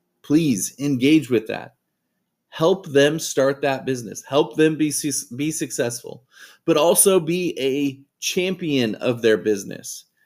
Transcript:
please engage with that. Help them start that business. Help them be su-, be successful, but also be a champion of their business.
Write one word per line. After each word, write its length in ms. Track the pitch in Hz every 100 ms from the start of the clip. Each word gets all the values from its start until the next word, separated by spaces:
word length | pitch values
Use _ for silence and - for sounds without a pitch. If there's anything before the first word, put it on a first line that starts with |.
| _ _
please 500 | - 147 160 101 - -
engage 520 | 143 131 135 156 123
with 180 | 117 110
that. 260 | 95 - _ _ _ _ _ _ _ _
Help 360 | - 165 190 175
them 320 | 139 143 160
start 420 | - - 135 139
that 220 | 143 131
business. 380 | - 127 113 -
Help 320 | - 139 165
them 220 | - 156 151
be 160 | 156
su-, 440 | - 151 131 - 120
be 140 | 151
successful, 720 | 151 143 - 120 120 - - _ _ - _
but 120 | - 156
also 420 | 165 180 202 190
be 400 | 160 180 175 -
a 420 | 135 139 143 135 - _
champion 720 | - 190 180 180 170 139 117 101
of 240 | 123 117
their 160 | 113 107
business. 680 | 104 101 - - - - - _